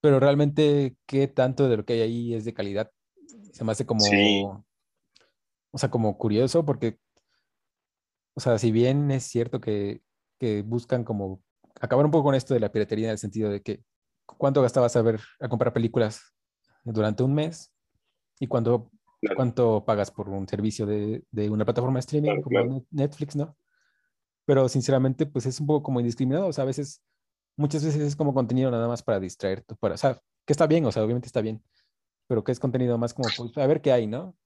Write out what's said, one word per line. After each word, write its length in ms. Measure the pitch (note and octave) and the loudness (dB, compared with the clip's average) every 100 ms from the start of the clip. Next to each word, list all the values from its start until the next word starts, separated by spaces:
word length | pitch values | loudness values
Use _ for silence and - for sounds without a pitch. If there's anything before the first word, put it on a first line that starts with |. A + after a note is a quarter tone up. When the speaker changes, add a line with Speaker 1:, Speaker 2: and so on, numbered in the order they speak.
Speaker 1:
Pero 180 | D3+ C3+ | 6 6
realmente, 760 | C#3 C#3+ D3 D3 D3+ C#3+ C3+ - - | 6 4 2 4 4 4 0 -4 -4
¿qué 200 | C3+ C3+ | 0 0
tanto 440 | C3+ C3 C3 C#3 | 2 0 2 2
de 80 | A2 | 2
lo 60 | G#2 | 0
que 80 | |
hay 60 | A#2 | 0
ahí 320 | A2+ A#2 A#2+ | 0 -2 -4
es 100 | A#2 | -4
de 80 | A2 | -6
calidad? 380 | A#2 G2+ G2 G#2+ _ _ _ - - - | -6 -4 -4 -6 _ _ _ -20 -20 -20
Se 120 | - | -8
me 80 | A2+ | -4
hace 140 | G#2+ A#2 | -4 -2
como, 180 | A2 | 0
Speaker 2:
Sí. 420 | G#2 G2+ G#2 G2+ G2+ G2 _ _ _ _ _ _ _ _ _ _ _ | 2 4 4 2 -2 -10 _ _ _ _ _ _ _ _ _ _ _
Speaker 1:
o 80 | A#2+ | -6
sea, 120 | B2+ | -2
como 280 | A#2+ A2 G2 | 0 -2 -2
curioso, 480 | A2+ G#2 C3 E3+ D3+ | 0 2 2 2 0
porque, 320 | C3+ A#2 - _ _ _ _ _ _ _ _ _ _ _ _ _ | -2 -4 -6 _ _ _ _ _ _ _ _ _ _ _ _ _
o 60 | - | -6
sea, 180 | B2+ A2 | 0 2
si 140 | A#2 | 2
bien 380 | A2 B2 C#3 D3 | 4 4 2 0
es 140 | C3 | -2
cierto 340 | - A#2+ A#2 - | -2 -4 -2 -4
que, 440 | - G#2 G2+ - _ _ _ _ | -4 -2 -4 -6 _ _ _ _
que 220 | B2 G#2 | -4 -4
buscan 440 | G#2 A#2+ A#2+ B2+ | -2 -6 -2 -4
como 380 | A2+ G#2+ G2 F#2+ _ _ _ - | -2 -4 -6 -10 _ _ _ -10
acabar 240 | A#2+ B2 | 0 4
un 60 | D3 | 4
poco 140 | D#3+ | 4
con 100 | C#3+ | 4
esto 180 | C3+ - | 0 0
de 80 | B2+ | 0
la 120 | G#2 | 0
piratería 340 | A2 G#2 G#2+ A2+ | -2 -2 -2 -2
en 60 | |
el 60 | G#2+ | -4
sentido 320 | G#2 A2 G#2+ | -6 -4 -4
de 120 | G2+ | -4
que 200 | - G#2 _ _ _ _ - | -8 -10 _ _ _ _ -20
cuánto 340 | - C#3 C#3 | -2 2 4
gastabas 360 | B2+ C3+ A#2+ B2 | 2 4 2 4
a 60 | |
ver, 160 | A2+ A2 - _ | 2 0 -6 _
a 80 | B2+ | -6
comprar 240 | A#2 A#2+ | 0 0
películas 600 | A#2 A2+ A#2+ A2 A2 _ _ _ _ _ _ | 0 0 0 0 -2 _ _ _ _ _ _
durante 380 | A#2 A2 G#2+ G#2+ | -6 0 0 0
un 100 | B2+ | 0
mes 400 | D3 D#3 E3 - _ _ _ _ _ _ _ | 0 -2 -6 -20 _ _ _ _ _ _ _
y 100 | B2+ | -4
cuánto, 420 | C3 A#2 A#2+ A2 _ _ _ | -2 2 0 -2 _ _ _
Speaker 2:
Claro. 140 | - - | -6 -2
Speaker 1:
cuánto 480 | B2+ A#2 A#2 G#2+ G#2 | -2 2 2 2 0
pagas 240 | G#2+ G2 | -2 -2
por 180 | - G2 | -6 -8
un 180 | G2 F#2+ | -8 -6
servicio 380 | G2+ G#2+ G#2+ | -4 -4 -2
de, 400 | G#2 G#2 G#2 A2 - | -4 -2 -4 -6 -8
de 180 | A2 G#2 | -6 -2
una 160 | G#2+ | 0
plataforma 300 | A2 A#2+ B2 C3 | 0 0 0 -2
de 40 | |
streaming 280 | B2+ D3+ D3 | -2 -2 0
Speaker 2:
Claro, 140 | G2+ | -2
Speaker 1:
como 160 | - G2+ | 0 0
Speaker 2:
claro. 160 | A#2+ | 0
Speaker 1:
Net-, 120 | C3+ - | -2 -8
Netflix, 460 | D3 C#3 - D3 D3 | -4 -4 -4 -8 -6
¿no? 200 | D3 - _ _ _ _ _ _ _ _ | -8 -10 _ _ _ _ _ _ _ _
Pero 240 | - C3+ C3 | 2 4 4
sinceramente, 560 | C#3 B2 C3+ C3 C3 D3+ | 2 2 2 2 0 -2
pues 200 | C#3 B2 | -2 -6
es 140 | B2 | -6
un 80 | D3 | 0
poco 160 | D3+ | 0
como 160 | D3 B2+ | 0 -2
indiscriminado, 480 | A#2+ A#2 B2+ D3 F#3+ | -2 -2 0 0 -2
o 40 | |
sea, 120 | D3+ | -2
a 20 | C3+ | -4
veces, 340 | C#3 C#3+ - _ _ _ _ _ - | -4 -8 -12 _ _ _ _ _ -2
muchas 280 | D3 D3+ | -2 0
veces 180 | D#3 D3 | -2 0
es 140 | D3 D3 | -2 0
como 180 | D3 | 0
contenido 380 | C3 A#2 B2+ C3 | 0 0 0 0
nada 160 | A#2+ A#2 | 0 -2
más 120 | A#2+ | -4
para 200 | - G2+ | -2 -2
distraerte, 560 | F#2 - G2 G2 - A2 | -2 -6 -4 -4 -8 -4
para, 180 | G#2+ | -4
o 40 | E2 | 0
sea, 220 | C#3 B2 _ _ | -2 -2 _ _
que 80 | - | -2
está 140 | D3 D#3 | 2 4
bien, 180 | E3 | 4
o 60 | C3+ | 2
sea, 140 | G#2+ | 0
obviamente 220 | G#2+ B2 B2 | 0 -2 -4
está 120 | B2 | -4
bien, 220 | A2 A2 _ _ _ _ _ _ _ | -4 -8 _ _ _ _ _ _ _
pero 160 | A#2 | -2
que 80 | G#2 | -2
es 80 | B2 | -2
contenido 400 | C3+ B2 B2 A#2 | -2 0 0 0
más 160 | A#2 | -2
como, 180 | - A#2+ | -2 -4
pues, 240 | - A#2+ D3+ | -4 -8 -2
a 100 | C3+ | 0
ver 120 | D#3 | 2
qué 120 | D3 | 2
hay, 160 | B2 A2 | 2 0
¿no? 280 | A#2 F#3 - | -6 -10 -18